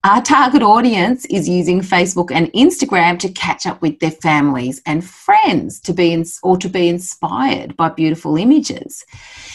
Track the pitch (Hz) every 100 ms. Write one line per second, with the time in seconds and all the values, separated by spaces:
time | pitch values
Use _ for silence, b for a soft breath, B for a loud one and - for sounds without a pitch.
0 | 196 220 233 277 254 277 214 220 247 208
1 | 185 254 - 196 160 180 170 180 185 185
2 | 180 180 175 160 165 196 294 359 - 190
3 | 170 175 190 185 170 - 180 - 160 147
4 | 160 156 165 151 143 131 123 127 - 151
5 | 180 - - 415 440 185 - - - 175
6 | 170 170 165 - 180 185 185 185 175 175
7 | 180 - 165 - - - - - 165 156
8 | 160 165 151 156 226 302 - - - -
9 | - B B B B